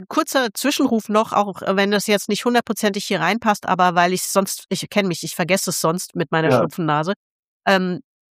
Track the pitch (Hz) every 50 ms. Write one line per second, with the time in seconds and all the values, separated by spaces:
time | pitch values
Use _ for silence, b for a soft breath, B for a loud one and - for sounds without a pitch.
0 | 190 - - 294 320 - - 269 254 226 - - - 269 - - 285 - 233 220
1 | - - 202 214 220 - 233 208 202 202 175 - - - 196 196 196 202 208 202
2 | - - 208 196 - - 208 - - 240 240 240 - - 214 - - 208 202 208
3 | - - 202 165 160 175 208 233 - 220 208 - - - 185 175 180 180 165 175
4 | 175 180 185 180 - - - 196 190 - - - - - 202 - 156 - - 208
5 | 196 185 165 - - 165 - - 185 156 185 196 - 190 160 - - 160 165 180
6 | - - - 170 160 - 165 160 160 156 127 117 113 151 - - 165 156 147 151
7 | 156 175 202 - _ _ _ _ _ _ _ _ _ 196 196 185 185 180 180 -
8 | - _ _ _ _ _ _